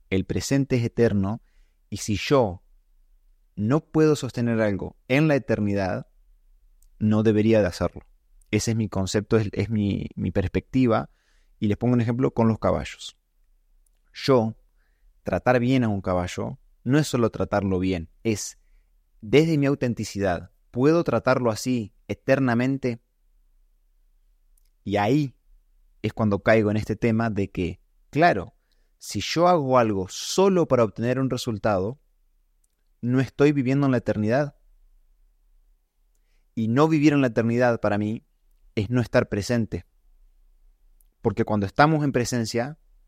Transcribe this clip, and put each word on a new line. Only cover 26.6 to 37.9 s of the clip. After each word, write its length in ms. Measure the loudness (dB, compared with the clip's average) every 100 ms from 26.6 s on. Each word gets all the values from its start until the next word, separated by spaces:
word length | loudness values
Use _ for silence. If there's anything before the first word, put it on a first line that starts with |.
| 2
en 60 | 0
este 200 | -4 -2
tema 320 | -2 0 -2
de 220 | -4 -6
que, 280 | -4 -6 -8 _ _ _
claro, 440 | 2 2 2 -6 _ _ _ _ _
si 240 | -10 -8
yo 260 | -4 0 2
hago 300 | 2 2 2
algo 300 | 2 0 -6
solo 580 | -10 -4 2 2 2 2
para 160 | 2
obtener 360 | 2 0 -2 -2
un 100 | -2
resultado, 720 | -4 -6 -4 0 0 -2 -8 _ _ _ _ _ _ _ _ _ _
no 220 | 0 0
estoy 320 | 0 2 2
viviendo 320 | 4 0 0 2
en 60 |
la 80 | 0
eternidad. 560 | 0 -2 0 0 -2 -10 _ _ _ _ _ _ _ _ _ _ _ _ _ _ _ _ _ _ _
Y 140 | -6 0
no 200 | 2 4
vivir 260 | 4 4
en 80 | 4
la 60 | 2
eternidad 520 | 0 0 2 2 0
para 180 | -2